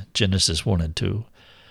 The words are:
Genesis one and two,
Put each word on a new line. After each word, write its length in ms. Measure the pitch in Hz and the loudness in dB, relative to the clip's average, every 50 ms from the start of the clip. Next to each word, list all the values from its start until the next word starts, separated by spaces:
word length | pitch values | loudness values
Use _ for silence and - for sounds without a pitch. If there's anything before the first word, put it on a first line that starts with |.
| 95 - - | -2 -4 -2
Genesis 520 | - 110 95 95 95 - - 85 85 - | 0 2 2 2 2 2 2 0 0 0
one 160 | 110 98 85 | 0 2 2
and 140 | 82 80 80 | 0 -2 -2
two, 300 | - - 95 98 104 113 - - - - - - - - - | -4 -2 -2 -2 -4 -6 -8 -14 -20 -20 -20 -20 -20 -20 -20